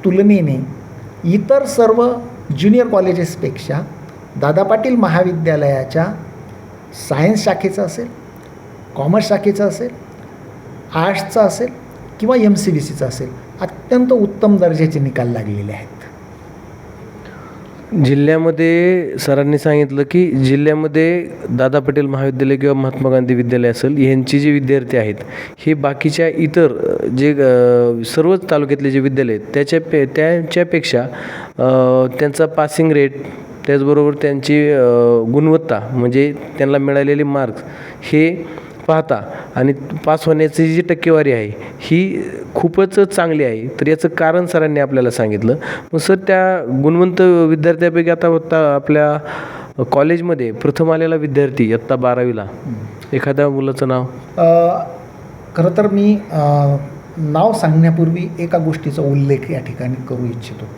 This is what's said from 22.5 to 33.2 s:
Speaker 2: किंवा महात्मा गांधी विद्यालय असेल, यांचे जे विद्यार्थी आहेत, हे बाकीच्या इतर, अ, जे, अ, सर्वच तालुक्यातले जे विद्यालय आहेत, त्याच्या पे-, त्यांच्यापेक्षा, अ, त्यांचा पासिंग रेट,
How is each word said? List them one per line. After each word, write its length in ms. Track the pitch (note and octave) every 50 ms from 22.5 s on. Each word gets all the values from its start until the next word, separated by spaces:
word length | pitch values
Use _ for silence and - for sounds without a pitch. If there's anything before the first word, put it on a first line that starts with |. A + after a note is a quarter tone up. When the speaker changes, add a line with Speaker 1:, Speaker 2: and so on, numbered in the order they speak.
| C#3
Speaker 2:
किंवा 180 | C3 C#3 C#3+ C#3
महात्मा 360 | C3+ C3 C3 C3+ C3+ C3+ C3
गांधी 240 | C3 C3 B2+ B2 B2+
विद्यालय 340 | A#2+ B2 A#2+ B2+ B2 A#2+ A#2+
असेल, 300 | A#2 - - C3+ D3 D3
यांचे 400 | C3 C3 C3+ C3 B2+ B2+ D3 C#3+
जे 120 | C#3+ D3+
विद्यार्थी 460 | D3 C#3+ C3+ B2+ C#3 C3+ B2 A#2 C3
आहेत, 180 | B2 A2 G#2+ G2+ G#2 - - - - - - - -
हे 160 | - D#3 D#3
बाकीच्या 540 | D3 C#3+ C#3 C#3 C#3 - D#3 D3 F3 E3 E3
इतर, 680 | - - D#3+ D3+ D#3 F3 E3 C#3 A#2+ - - - - -
अ, 40 | -
जे, 260 | - A#2+ B2+ C#3 D3
अ, 720 | D3 C#3 C#3 B2+ B2+ B2 B2 B2 B2 A#2+ A#2+ A#2+ A#2+ A#2 A#2
सर्वच 360 | A2+ - D#3 D#3 F3 F#3+ F#3 F3+ F#3
तालुक्यातले 400 | E3 D3 D3 C3+ C#3+ C#3 C#3 C#3
जे 100 | C3 C3+
विद्यालय 320 | C3 C#3 C3 C3+ C3 A#2
आहेत, 140 | A2 G#2 G#2+ - -
त्याच्या 260 | C#3+ C#3+ C#3+ E3 D#3+
पे-, 260 | E3 E3 E3 D3+ C#3 C3+ C3+
त्यांच्यापेक्षा, 840 | D#3+ D#3 E3 F3 E3+ D#3+ D#3 - F3 F3 E3+ F3+ D#3+ - - - A#2+ B2 C3+ - - - - - - - - - -
अ, 480 | B2 C3 C3 C3 B2+ B2+ B2+ B2+ B2+ B2+ B2 -
त्यांचा 280 | D3 D3 C#3 - D#3+
पासिंग 460 | D#3 D#3+ D#3 D3+ D3 - - E3 D#3+
रेट, 200 | D3+ D3 C#3 C3+ C#3 C#3+